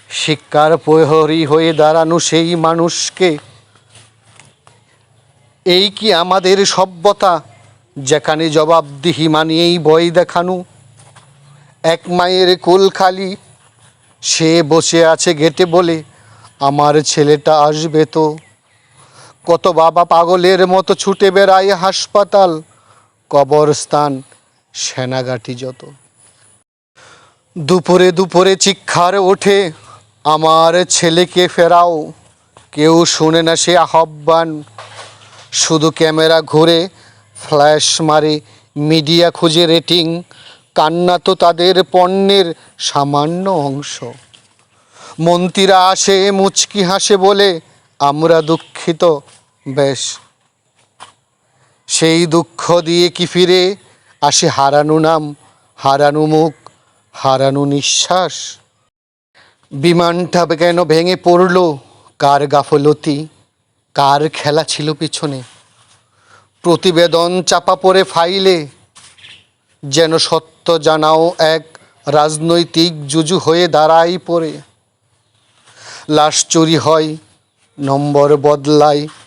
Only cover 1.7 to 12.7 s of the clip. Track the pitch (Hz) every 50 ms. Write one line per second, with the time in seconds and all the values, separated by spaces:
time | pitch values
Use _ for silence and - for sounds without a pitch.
1.7 | 160 151 151 151 160 165 165 160 170 170 - - - 160 165 165 175 165 160 160
2.7 | 165 170 165 175 - - - - - - 185 175 151 147 - - _ _ _ _
3.7 | _ _ _ _ _ - - _ _ _ _ _ _ - _ _ _ _ _ _
4.7 | _ _ _ _ _ _ _ _ _ _ _ _ _ _ _ _ _ _ _ 185
5.7 | 180 185 202 208 196 - 208 220 185 165 175 180 185 190 175 185 190 196 202 190
6.7 | - 180 185 190 185 170 160 202 202 - 208 190 170 156 - - - _ _ _
7.7 | _ _ _ _ _ 143 135 131 151 147 - - 156 156 165 160 147 160 156 156
8.7 | 165 165 147 143 143 139 135 175 160 143 160 160 156 156 160 160 160 160 170 175
9.7 | 175 180 147 151 156 165 170 170 160 180 170 - - 175 175 180 185 180 180 -
10.7 | _ _ _ _ _ _ _ _ _ - _ _ _ _ _ _ - _ _ _
11.7 | _ _ - 160 165 170 - 175 175 180 175 180 185 185 185 180 185 175 - 170